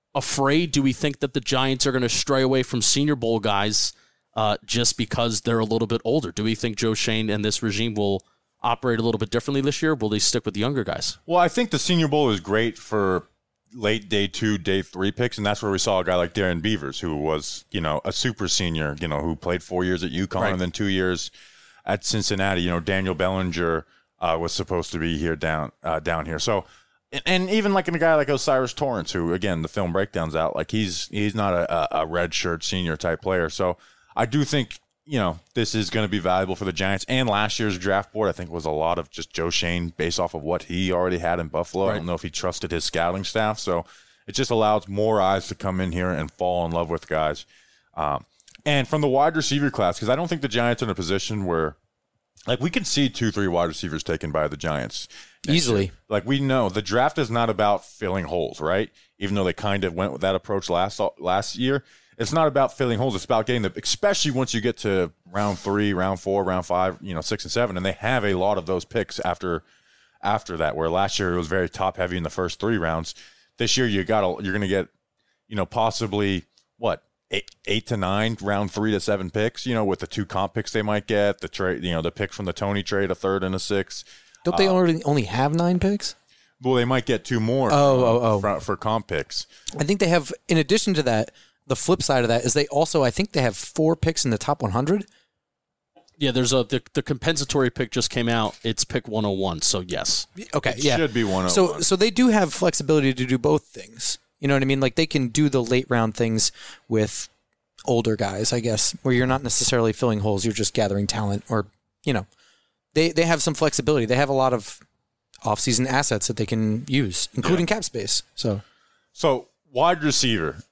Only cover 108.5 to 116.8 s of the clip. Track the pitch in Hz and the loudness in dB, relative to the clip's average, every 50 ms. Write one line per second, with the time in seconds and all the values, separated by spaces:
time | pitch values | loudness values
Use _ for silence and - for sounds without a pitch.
108.5 | - 120 110 120 110 104 - - - - - 131 127 120 127 127 131 135 143 120 | 0 0 0 0 0 0 0 0 -2 -2 0 0 2 2 2 2 2 0 0 0
109.5 | - - - - 131 120 113 113 107 - - 120 110 104 98 107 104 98 92 117 | 0 2 2 2 4 4 4 2 2 2 2 2 2 2 2 0 0 2 0 0
110.5 | 104 - 110 - - - 110 98 98 101 101 101 - 104 107 101 101 101 - - | 0 0 -2 0 0 0 0 2 2 0 0 0 -2 -2 -2 -2 -2 -4 -4 -2
111.5 | 120 110 101 98 _ _ _ _ _ _ - - 131 107 95 - _ _ _ _ | -2 -2 -2 -4 _ _ _ _ _ _ -4 -2 -2 -2 -4 -6 _ _ _ _
112.5 | _ _ _ _ _ _ _ _ - 151 160 165 160 160 170 165 170 151 - 170 | _ _ _ _ _ _ _ _ 0 2 2 4 4 2 4 4 4 2 2 0
113.5 | 151 - 160 151 - - 131 127 156 139 113 107 123 127 143 135 139 135 131 131 | 0 2 2 2 2 2 2 2 2 2 2 2 2 2 2 2 2 2 2 2
114.5 | 123 117 101 - - - - - _ _ _ _ _ _ _ _ - - - 110 | 2 0 -2 -6 -12 -16 -18 -20 _ _ _ _ _ _ _ _ -20 -6 -2 -2
115.5 | 107 - - - 120 110 127 131 127 135 143 - 123 101 - - 113 - 117 98 | 0 0 2 2 2 2 2 2 2 0 2 2 0 0 0 -2 -2 -2 -2 -2
116.5 | 117 110 110 110 107 117 | 0 0 0 0 0 -2